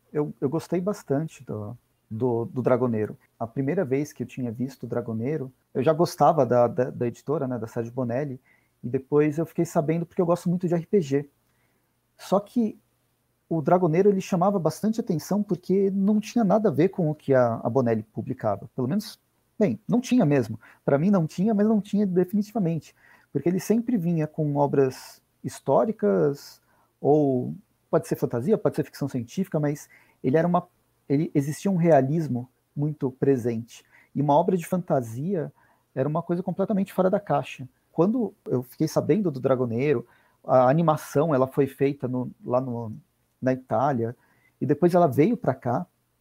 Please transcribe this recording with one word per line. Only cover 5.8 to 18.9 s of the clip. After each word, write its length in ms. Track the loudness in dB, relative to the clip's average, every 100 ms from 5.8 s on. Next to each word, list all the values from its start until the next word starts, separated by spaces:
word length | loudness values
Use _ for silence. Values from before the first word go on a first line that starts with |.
já 120 | 0
gostava 520 | 2 0 2 4 4 4
da, 220 | 4 4
da, 220 | 2 -2
da 180 | -2 -6
editora, 400 | -6 -6 -4 -4
né, 100 | -6
da 100 | -8
Sérgio 260 | -8 -8
Bonelli, 480 | -6 -4 -4 -4 -10 _ _ _ _
e 60 | -4
depois 480 | -4 0 2 2 0
eu 80 | -4
fiquei 180 | -4
sabendo 420 | -2 0 0 -2 -4
porque 160 | -2
eu 40 | 0
gosto 240 | 0 0
muito 180 | -2 0
de 60 |
R 120 | -2 0
P 140 | 0
G. 300 | 2 -2 -2 _ _ _ _ _ _ _ _ _
Só 220 | -2 -2
que 380 | 0 -2 -2 -4 _ _ _ _ _ _ -4
o 120 | -2
Dragoneiro, 480 | 2 4 4 4 4
ele 120 | 2
chamava 360 | 0 0 2 2
bastante 420 | -2 -2 -2 -2
atenção 440 | -2 -4 -2 -2
porque 480 | -2 -4 0 0 0
não 280 | 0 2 0
tinha 240 | 0 0
nada 260 | 2 2 2
a 20 |
ver 180 | 2 0
com 200 | 0 -2
o 60 | -2
que 180 | 2
a, 220 | 4 4 0
a 60 | -2
Bonelli 340 | 0 2 0
publicava. 680 | -4 -10 -8 -4 -4 -4 -6 -6
Pelo 120 |
menos, 320 | -4